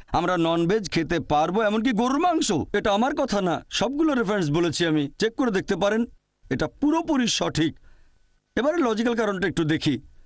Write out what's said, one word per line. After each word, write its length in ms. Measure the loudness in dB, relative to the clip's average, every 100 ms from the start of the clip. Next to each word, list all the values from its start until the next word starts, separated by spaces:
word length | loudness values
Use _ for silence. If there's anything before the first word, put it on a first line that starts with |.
| -2
আমরা 300 | -2 0 0
ননভেজ 520 | 2 2 2 0 0
খেতে 300 | -2 -2 -2
পারবো, 420 | 0 0 2 2
এমনকি 300 | 2 2 0
গরুর 280 | 0 0 2
মাংস। 320 | 2 0 0 -2 -2
এটা 180 | -2 0
আমার 240 | 2 0 0
কথা 260 | -2 0
না, 240 | 0 -4 -6
সবগুলো 440 | -4 -2 0 0
রেফারেন্স 360 | 2 0 0 0
বলেছি 360 | 0 0 0 0
আমি, 260 | 0 -2 -2
চেক 160 | -4 0
করে 160 | 0
দেখতে 240 | 0 -2 0
পারেন, 300 | 0 0 -2 -8 _ _ -8
এটা 180 | -4 -4
পুরোপুরি 600 | -2 0 0 0 0 0
সঠিক। 520 | 0 -2 0 -2 -2 -16 -20 -20 _ _ _ _ -2
এবারে 220 | 0 2
লজিক্যাল 380 | 0 0 0 0
কারণটা 320 | 0 0 -2
একটু 160 | 0
দেখি 360 | 0 0 0 -2 -6 -20